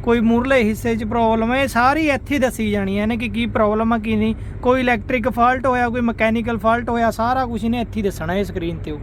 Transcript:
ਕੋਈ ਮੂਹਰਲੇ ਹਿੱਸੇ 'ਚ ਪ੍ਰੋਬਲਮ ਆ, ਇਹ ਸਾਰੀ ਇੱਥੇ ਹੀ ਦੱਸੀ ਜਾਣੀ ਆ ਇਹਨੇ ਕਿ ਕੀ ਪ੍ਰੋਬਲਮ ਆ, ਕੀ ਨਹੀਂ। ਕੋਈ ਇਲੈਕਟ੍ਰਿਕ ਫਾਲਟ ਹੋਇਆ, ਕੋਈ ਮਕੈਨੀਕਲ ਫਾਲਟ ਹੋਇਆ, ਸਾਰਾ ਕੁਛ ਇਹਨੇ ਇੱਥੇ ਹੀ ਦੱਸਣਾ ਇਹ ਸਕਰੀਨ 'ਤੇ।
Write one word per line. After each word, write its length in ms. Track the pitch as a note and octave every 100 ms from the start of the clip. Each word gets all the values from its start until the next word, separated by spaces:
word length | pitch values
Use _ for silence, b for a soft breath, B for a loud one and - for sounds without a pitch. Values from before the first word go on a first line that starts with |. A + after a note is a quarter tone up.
ਕੋਈ 160 | - A#3
ਮੂਹਰਲੇ 440 | A3+ A#3 B3+ C4+
ਹਿੱਸੇ 320 | G#3+ A3 A#3 A3+
'ਚ 80 |
ਪ੍ਰੋਬਲਮ 480 | A3 A#3 A3+ A3+ A3+
ਆ, 60 | B3+
ਇਹ 100 | C#4
ਸਾਰੀ 400 | A#3 B3+ D4 D#4
ਇੱਥੇ 260 | C4+ - C#4+
ਹੀ 40 |
ਦੱਸੀ 320 | B3 A#3 A3
ਜਾਣੀ 280 | G3+ G3 G3
ਆ 20 |
ਇਹਨੇ 160 | G#3+ A#3
ਕਿ 100 | A#3
ਕੀ 160 | G#3 A#3
ਪ੍ਰੋਬਲਮ 480 | A#3+ G#3+ G#3+ A3+
ਆ, 40 | A#3
ਕੀ 180 | G#3+ A3
ਨਹੀਂ। 200 | A3 A3 B B
ਕੋਈ 180 | B3 B3+
ਇਲੈਕਟ੍ਰਿਕ 500 | B3 A#3 - B3 A#3
ਫਾਲਟ 360 | A#3+ A#3 B3+ B3+
ਹੋਇਆ, 240 | B3 A#3+
ਕੋਈ 120 | A#3+
ਮਕੈਨੀਕਲ 560 | A#3+ A#3 A3 A3+ A3+ A#3
ਫਾਲਟ 320 | G#3+ A#3 A#3
ਹੋਇਆ, 220 | A#3 A3+
ਸਾਰਾ 340 | A3 A#3 B3+ C4
ਕੁਛ 180 | A#3
ਇਹਨੇ 180 | A3+ A#3+
ਇੱਥੇ 180 | A3+ A3
ਹੀ 20 |
ਦੱਸਣਾ 340 | G3+ - D#3+ F#3
ਇਹ 80 |
ਸਕਰੀਨ 340 | G3 F#3 E3+ E3
'ਤੇ। 200 | D#3 D3